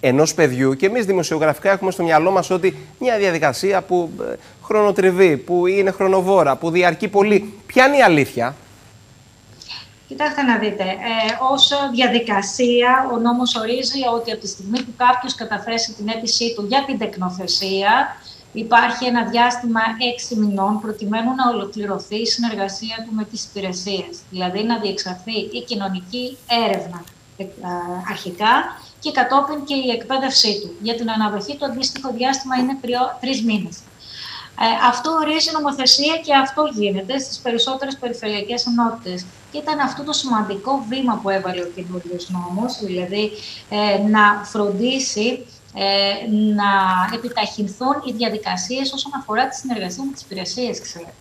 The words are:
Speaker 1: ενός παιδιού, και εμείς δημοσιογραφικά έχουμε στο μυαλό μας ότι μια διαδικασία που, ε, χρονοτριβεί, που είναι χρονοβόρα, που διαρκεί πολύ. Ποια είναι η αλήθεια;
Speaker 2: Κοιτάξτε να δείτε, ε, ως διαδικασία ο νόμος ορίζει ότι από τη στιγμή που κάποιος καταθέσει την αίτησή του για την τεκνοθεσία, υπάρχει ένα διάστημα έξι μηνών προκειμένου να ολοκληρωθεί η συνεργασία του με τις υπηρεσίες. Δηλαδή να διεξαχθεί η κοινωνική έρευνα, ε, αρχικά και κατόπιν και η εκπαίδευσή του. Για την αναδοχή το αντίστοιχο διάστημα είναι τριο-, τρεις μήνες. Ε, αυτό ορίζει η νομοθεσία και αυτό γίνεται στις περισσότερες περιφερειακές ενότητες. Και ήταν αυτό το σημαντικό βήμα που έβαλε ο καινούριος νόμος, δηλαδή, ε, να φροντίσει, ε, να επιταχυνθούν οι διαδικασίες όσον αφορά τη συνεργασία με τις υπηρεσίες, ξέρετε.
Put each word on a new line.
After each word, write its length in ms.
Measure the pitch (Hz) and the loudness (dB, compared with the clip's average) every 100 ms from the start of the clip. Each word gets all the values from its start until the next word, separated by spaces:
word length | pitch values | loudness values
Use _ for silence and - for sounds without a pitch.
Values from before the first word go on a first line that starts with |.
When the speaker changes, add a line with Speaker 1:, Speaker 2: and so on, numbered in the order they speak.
Speaker 1:
ενός 340 | 135 131 156 | 4 4 4
παιδιού, 400 | - 151 127 135 | 6 4 4 2
και 120 | 135 190 | 4 2
εμείς 180 | 240 196 | 2 2
δημοσιογραφικά 640 | 190 160 156 156 143 196 | 2 2 2 2 2 2
έχουμε 200 | 190 190 | 2 0
στο 120 | 180 | 0
μυαλό 280 | 170 156 170 | 4 6 6
μας 200 | 190 170 | 2 2
ότι 360 | 185 180 147 - - | 2 2 -2 -16 -4
μια 180 | 254 226 | 0 2
διαδικασία 640 | 196 165 147 123 196 190 | 2 4 2 2 0 0
που, 280 | 175 180 170 - | 2 0 0 -6
ε, 140 | - - - - | -8 -8 -12 -20
χρονοτριβεί, 760 | - 214 208 202 190 180 190 139 | 0 4 4 6 4 6 6 6
που 300 | - 175 180 | 0 2 2
είναι 240 | 196 190 | 4 2
χρονοβόρα, 680 | 185 190 190 180 196 147 131 | 2 2 4 4 4 4 2
που 140 | 165 | 0
διαρκεί 380 | 170 175 165 208 | 4 4 2 0
πολύ. 440 | 202 208 208 - - - | 4 6 4 2 -14 0
Ποια 200 | - 262 | 6 6
είναι 100 | 285 | 8
η 60 | |
αλήθεια; 520 | 226 156 131 - 117 143 - - - - - - - - - - - - - - - | 8 8 4 0 -4 -4 -20 -20 -20 -20 -20 -20 -20 -20 -20 -20 -16 -16 -16 -20 -18
Speaker 2:
Κοιτάξτε 340 | 269 294 285 | -4 -2 2
να 160 | 269 220 | 2 2
δείτε, 240 | 214 190 | 2 -2
ε, 540 | 185 - - 226 220 240 262 | -4 -4 -4 0 0 0 0
ως 180 | 269 - 285 277 | 4 4 4 0
διαδικασία 1120 | 233 247 240 233 202 196 - 247 240 247 262 269 | 2 2 2 2 -2 -2 0 2 4 6 4 2
ο 60 | 233 | 0
νόμος 360 | 233 240 247 233 | 2 2 0 -2
ορίζει 440 | 220 254 262 277 247 | -2 -2 -2 -2 0
ότι 160 | 233 233 | 0 -2
από 80 | 214 | -6
τη 80 | 196 | -8
στιγμή 340 | - 196 240 | -10 -4 -4
που 100 | - - | -4 0
κάποιος 380 | 247 247 262 | 2 4 0
καταθέσει 580 | - 226 202 226 226 - | -6 -6 -6 -4 -4 -4
την 160 | 214 208 | -6 -6
αίτησή 460 | 226 226 - 233 | -4 -2 0 -2
του 120 | 202 208 | -2 0
για 160 | 262 269 | 0 0
την 120 | 214 | -4
τεκνοθεσία, 1160 | 208 185 180 180 180 - 190 196 196 196 - - - - - | -4 -4 -6 -4 -4 -2 0 0 2 2 2 -4 -18 -20 -14
υπάρχει 520 | 220 226 233 240 233 | -10 4 4 4 0
ένα 200 | 247 240 | 0 0
διάστημα 560 | 202 233 240 240 240 226 226 220 247 | 0 2 2 2 0 0 0 0 -4
έξι 240 | 240 - 226 | -4 -6 0
μηνών 440 | 208 196 196 214 | 0 2 0 0
προκειμένου 540 | 214 208 202 220 240 | -4 -6 -4 -2 0
να 140 | 262 247 | 2 0
ολοκληρωθεί 600 | 220 202 214 202 190 - 214 | 0 -4 -6 -4 -6 -4 -4
η 100 | 226 | -2
συνεργασία 680 | - 233 202 190 - 220 226 | -2 -2 -2 -4 -6 -10 -10
του 100 | 226 | -6
με 100 | 220 | -6
τις 200 | 208 226 | -6 -10
υπηρεσίες. 680 | - 208 196 180 202 190 175 - - | -10 -8 -6 -6 -6 -6 -6 -14 -12
Δηλαδή 320 | 185 180 190 | -6 -4 -2
να 160 | 226 208 | -2 0
διεξαχθεί 580 | 202 180 185 180 - 220 190 | -2 -4 -6 -8 -6 -6 -6
η 100 | 240 233 | -10 -6
κοινωνική 680 | 208 196 185 180 247 247 269 - 233 220 | -6 -4 -6 -8 -8 -8 -10 -2 0 2
έρευνα, 360 | 190 170 175 - - - - | -2 -4 -12 -16 -20 -20 -14
ε, 100 | 190 - 180 175 175 180 180 | -14 -10 -8 -6 -6 -8 -8
αρχικά 440 | 196 180 175 202 262 - - - - | -8 -10 -2 4 4 2 -10 -20 -10
και 100 | 311 | -4
κατόπιν 540 | 277 247 269 285 294 | 0 4 4 2 -6
και 100 | - | -4
η 160 | 277 254 | -2 -2
εκπαίδευσή 680 | 226 - 269 262 - 220 202 | -4 -2 -2 0 2 2 0
του. 140 | 175 - | -6 -8
Για 120 | 208 | -4
την 160 | 233 233 | -4 -2
αναδοχή 460 | 220 214 202 202 285 | 0 0 -2 -6 -6
το 80 | 277 | -6
αντίστοιχο 460 | 233 269 - 269 226 | -4 -4 -4 -8 -2
διάστημα 400 | 254 269 262 254 | 0 0 -2 0
είναι 200 | 247 269 | 0 -2
τριο-, 340 | 240 247 254 - | -2 0 0 -2
τρεις 220 | 247 233 | -4 -2
μήνες. 340 | 226 208 165 - - - - - - - - - | 0 0 -2 -10 -20 -20 -20 -16 -14 -14 -14 -2
Ε, 260 | 226 - 247 | 0 4 2
αυτό 220 | 247 302 | 2 -2
ορίζει 380 | 320 311 311 311 | 0 0 0 0
η 40 | |
νομοθεσία 640 | 311 285 269 262 277 285 320 | 0 -2 0 2 4 2 0
και 100 | 311 | 2
αυτό 280 | 277 262 - 302 | 4 4 0 -2
γίνεται 440 | 220 202 190 190 269 | 0 -2 -2 -4 -4
στις 200 | 269 - | -6 -6
περισσότερες 580 | 247 233 262 262 269 269 | -4 0 0 -2 -6 -6
περιφερειακές 640 | 247 233 214 208 190 240 240 | -8 -6 -4 -6 -4 -4 -2
ενότητες. 580 | 233 233 - 185 180 - - - | 0 0 -2 -8 -10 -10 -20 -12
Και 80 | 294 | -8
ήταν 220 | 294 294 | -4 -2
αυτό 220 | 269 - | -2 -4
το 100 | 285 | -4
σημαντικό 720 | 294 262 226 196 196 254 269 214 | -4 0 0 0 -4 -2 -2 -2
βήμα 300 | 262 247 208 | -2 0 0
που 60 | 196 | 0
έβαλε 300 | 196 185 180 | 0 0 -4
ο 40 | 175 | -6
καινούριος 560 | - 175 180 175 175 - | -8 -8 -8 -8 -10 -6
νόμος, 480 | 180 175 185 247 - | -8 -6 -4 -4 -4
δηλαδή, 480 | 202 180 180 202 214 208 - - - | -6 -4 -4 -4 -4 -6 -16 -18 -6
ε, 300 | 208 208 196 208 | -2 0 2 4
να 360 | 214 208 208 | 6 6 4
φροντίσει, 1040 | - 214 202 190 240 269 262 208 220 254 - - - | -4 -2 -2 0 0 0 -4 -2 -2 -2 -10 -20 -16
ε, 560 | - 196 196 196 202 233 214 214 | -4 0 2 0 -2 0 2 2
να 160 | 208 202 196 190 185 196 | 2 2 4 4 2 0
επιταχυνθούν 800 | 233 247 - 208 - 202 - 254 294 | -2 -4 -4 -4 -2 -6 -2 -2 -2
οι 80 | 262 | -4
διαδικασίες 800 | 220 233 208 185 180 - 254 269 | -2 -2 -2 -4 -4 -4 -4 -4
όσον 200 | 269 - 262 | -4 -8 -8
αφορά 300 | - 220 269 | -2 0 0
τη 80 | - | -2
συνεργασία 480 | 262 226 185 180 | -4 -4 -4 -6
με 80 | 269 | -8
τις 100 | - | -8
υπηρεσίες, 580 | - 185 185 - 240 - | -12 -10 -8 -4 -4 -4
ξέρετε. 320 | - 170 170 - | -10 -14 -16 -20